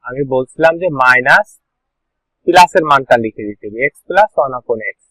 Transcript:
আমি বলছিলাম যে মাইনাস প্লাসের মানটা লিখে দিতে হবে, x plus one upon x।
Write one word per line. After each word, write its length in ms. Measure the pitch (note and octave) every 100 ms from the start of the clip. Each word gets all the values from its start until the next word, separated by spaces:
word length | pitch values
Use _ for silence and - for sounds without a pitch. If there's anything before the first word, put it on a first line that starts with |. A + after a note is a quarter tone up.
আমি 240 | - C3
বলছিলাম 540 | C#3 B2+ C3 - D#3+ E3
যে 100 | F3+
মাইনাস 720 | C#3 B2+ B2+ B2+ F3 G#3 _ _ _ _ _ _ _ _ _
প্লাসের 400 | - F3 - F#3+
মানটা 320 | D#3 C#3 C3+ B2
লিখে 260 | A2 -
দিতে 240 | G#2 G#2 G#2+
হবে, 140 | G#2+ C#3
x 80 | _ _
plus 220 | F#3 G#3+ -
one 100 | C#3+ B2+
upon 180 | _ A2+ G#2
x। 20 | - _